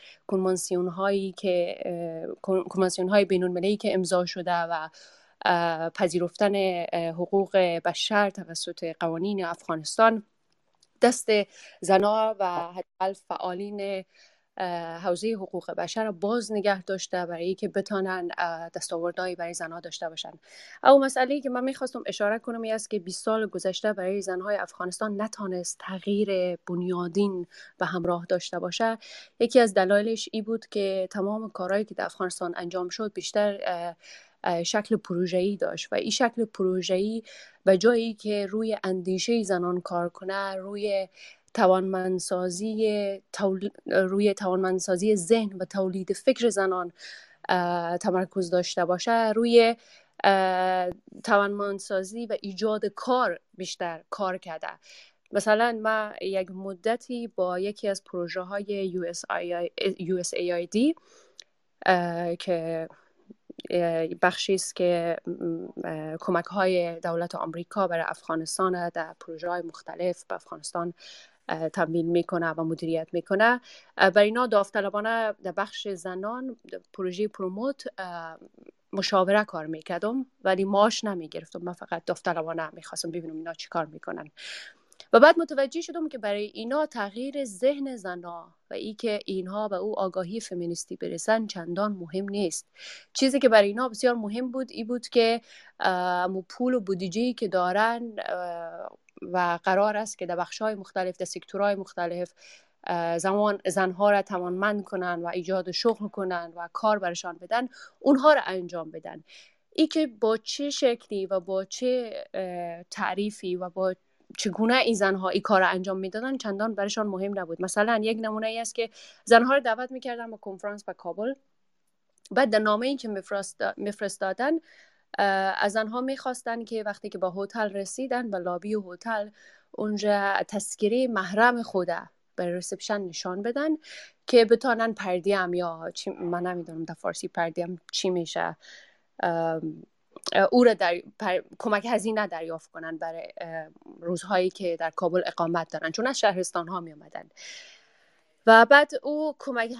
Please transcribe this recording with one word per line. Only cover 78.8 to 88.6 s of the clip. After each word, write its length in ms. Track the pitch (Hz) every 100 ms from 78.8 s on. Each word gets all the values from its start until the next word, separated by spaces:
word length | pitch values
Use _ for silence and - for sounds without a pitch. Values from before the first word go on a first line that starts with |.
| _
مشاوره 520 | 196 185 196 185 208
کار 220 | 208 170 156
می‌کردم 600 | 160 - 175 208 262 254 _
ولی 200 | 190 190
معاش 400 | 196 202 214 -
نمی‌گرفتم. 540 | 214 185 156 165 165 185
من 100 | 175
فقط 320 | 175 - 170
داوطلبانه 640 | - 175 - 170 160 165 156
می‌خواستم 380 | 170 - 175 170
ببینم 260 | 170 160 156
اینا 180 | 165
چی 140 | 165 -
کار 180 | 170 156
می‌کنن. 440 | 156 - - 156 - - - - - _ - -
و 80 | 233
بعد 180 | 294 330
متوجه 420 | 330 277 269 330
شدم 280 | 339 330 311
که 100 | 254
برای 260 | 208 202
اینا 420 | 208 - 226 285 302
تغییر 580 | 233 202 208 269 285
ذهن 520 | 262 190 262 285 269 240
زنا 580 | 185 175 175 170 170 _